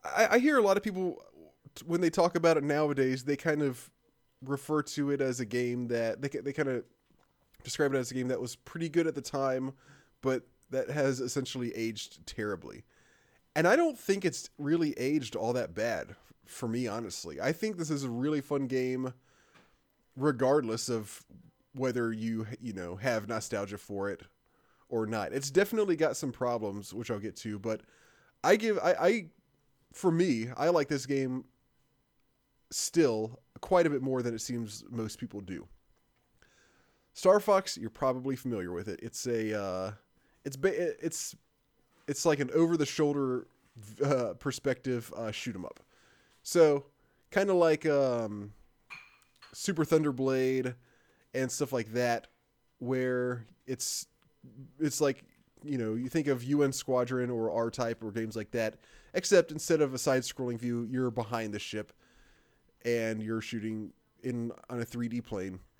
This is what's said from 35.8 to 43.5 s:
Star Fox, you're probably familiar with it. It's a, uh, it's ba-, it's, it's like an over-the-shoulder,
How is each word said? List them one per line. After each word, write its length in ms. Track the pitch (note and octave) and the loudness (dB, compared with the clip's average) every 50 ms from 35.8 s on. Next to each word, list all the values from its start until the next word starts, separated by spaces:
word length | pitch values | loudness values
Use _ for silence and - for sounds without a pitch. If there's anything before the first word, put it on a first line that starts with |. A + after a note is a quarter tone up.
| _ _ _ _ _ _ _ _ _ _ _ _ _ _ _ _ _ _ _ _ _ _ _ _ _ _ _ | _ _ _ _ _ _ _ _ _ _ _ _ _ _ _ _ _ _ _ _ _ _ _ _ _ _ _
Star 260 | - - F#3 G3 G#3 | 2 6 6 6 6
Fox, 380 | G3+ - G3+ F#3+ F#3+ - - | 6 6 4 4 4 0 -8
you're 120 | - A2 A2 | -6 -8 -8
probably 460 | - - C#3+ C3 B2+ B2+ B2+ C3+ C3+ | -4 0 0 0 0 0 -2 -4 -4
familiar 360 | B2 - B2+ A#2 G2+ F#2 F2 | -4 -4 -4 -4 -2 -4 -4
with 160 | F2+ F2 F#2+ | -4 -6 -6
it. 120 | G#2 F#2 - | -6 -8 -8
It's 240 | - A#2 - - - | -10 -12 -10 -8 -4
a, 340 | B2 A#2+ A2+ A2 G#2+ G#2+ G#2 | -2 -2 0 0 -2 -2 -2
uh, 320 | G2+ G2 F#2 F#2 F#2+ G2 G#2 G#2 _ _ _ _ _ _ _ _ _ | -2 -2 -4 -4 -4 -6 -8 -12 _ _ _ _ _ _ _ _ _
it's 140 | C#3 C3+ | -10 -8
ba-, 460 | C3+ C#3 F#3+ F#3 - F3 E3 - - - | -2 0 0 0 0 -2 -2 -4 -4 -6
it's, 320 | E3 - - - - - - _ _ _ _ _ _ _ _ _ _ _ _ _ | -6 -6 -6 -10 -10 -12 -16 _ _ _ _ _ _ _ _ _ _ _ _ _
it's 180 | - C#3+ - - | -6 -6 0 2
like 140 | E3+ D3+ C#3+ | 2 2 2
an 120 | C#3+ B2 - | 0 0 4
over-the-shoulder, 920 | D#3 E3 E3 E3+ D#3+ D3 - - - D#3 D3 C#3+ C#3+ C#3 C3 B2+ B2 - - | 4 4 4 4 2 0 0 2 2 2 2 2 0 0 0 -2 -4 -4 -8